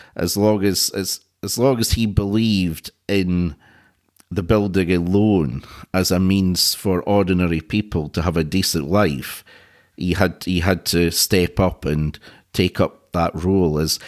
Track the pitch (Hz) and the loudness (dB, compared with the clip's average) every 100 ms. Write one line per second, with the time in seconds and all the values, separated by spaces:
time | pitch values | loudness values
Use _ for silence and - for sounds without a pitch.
0 | - - 87 101 107 107 98 90 - 98 | -16 -6 -4 2 2 2 0 0 -2 -4
1 | 92 - _ - 101 113 131 123 113 - | -6 -8 _ -12 -8 0 2 2 0 0
2 | 110 101 104 107 113 101 90 78 - _ | 0 0 0 0 2 2 0 -2 -12 _
3 | - 101 90 90 87 76 _ _ _ _ | -2 0 2 0 0 -4 _ _ _ _
4 | _ _ - 87 87 107 101 92 87 90 | _ _ -8 -6 0 0 2 0 2 0
5 | 87 98 107 98 73 64 - - - 95 | 2 2 4 2 0 -4 -12 -20 -6 -2
6 | 90 90 92 98 95 87 - - 101 90 | 0 2 2 2 2 0 -2 -2 -2 -2
7 | - 101 92 90 90 82 - 104 104 87 | 2 2 2 2 2 -2 -2 -4 -2 -4
8 | 76 - 82 82 78 92 - 85 71 98 | -4 -2 -2 0 0 -2 -2 -2 0 0
9 | 95 67 - - - - _ _ _ - | 0 -2 -8 -16 -18 -20 _ _ _ -8
10 | 90 87 95 - - 90 90 87 - 85 | -2 0 0 -2 -4 0 0 -2 0 0
11 | 85 - - 95 90 - 92 - 76 76 | 0 0 0 0 0 0 0 0 -4 -2
12 | 76 - - - _ - 92 - 90 - | -2 -6 -18 -20 _ -2 -2 0 -2 -4
13 | _ 87 85 80 90 95 85 76 78 - | _ -2 -2 -2 0 2 2 0 -2 -4